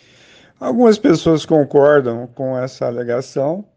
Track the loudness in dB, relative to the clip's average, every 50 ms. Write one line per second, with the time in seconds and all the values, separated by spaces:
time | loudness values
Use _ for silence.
0 | _ _ _ _ _ _ _ _ _ _ _ _ -8 -4 0 2 4 4 4 4
1 | 2 0 0 2 2 0 0 0 0 0 0 0 0 2 2 4 4 6 4 2
2 | 2 0 -6 -8 -10 -14 -12 -10 -8 -6 -6 -6 -8 -8 -8 -8 -8 -6 -6 -6
3 | -6 -6 -6 -6 -6 -8 -6 -6 -4 -4 -6 -8 -10 -16 _